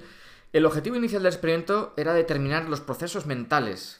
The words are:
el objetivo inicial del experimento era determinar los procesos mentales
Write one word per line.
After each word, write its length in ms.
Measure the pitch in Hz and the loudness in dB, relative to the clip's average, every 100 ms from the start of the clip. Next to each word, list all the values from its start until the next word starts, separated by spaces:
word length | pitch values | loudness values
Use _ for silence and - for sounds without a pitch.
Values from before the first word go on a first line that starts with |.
| - - - - - | -8 -20 -20 -20 -2
el 120 | 156 156 | 4 4
objetivo 300 | 151 151 247 | 4 -2 -2
inicial 280 | 233 196 | 0 2
del 100 | 185 | 2
experimento 600 | 180 165 165 170 208 - - | 2 0 0 0 0 -2 -2
era 160 | 156 | 0
determinar 560 | 170 165 143 139 156 160 | 2 2 0 0 -2 -2
los 100 | 147 | -4
procesos 460 | - 127 170 196 143 | -4 -6 -6 -6 -6
mentales 760 | 123 117 151 113 92 - - | -6 0 0 0 -4 -12 -16